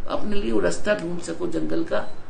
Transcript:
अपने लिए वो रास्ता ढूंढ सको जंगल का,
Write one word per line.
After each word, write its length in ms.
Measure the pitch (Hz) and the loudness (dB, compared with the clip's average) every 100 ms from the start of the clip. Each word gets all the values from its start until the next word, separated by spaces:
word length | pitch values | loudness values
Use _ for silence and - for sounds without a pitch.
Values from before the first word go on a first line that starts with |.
| - | -2
अपने 280 | 214 214 - | 0 4 4
लिए 160 | 226 | 2
वो 80 | 220 | 2
रास्ता 340 | - - 208 | 2 2 0
ढूंढ 260 | - 170 175 | 0 -2 -4
सको 260 | - 165 175 | -4 -6 -4
जंगल 380 | 165 156 165 | -2 0 0
का, 240 | 165 196 - - - | 0 0 0 -2 -4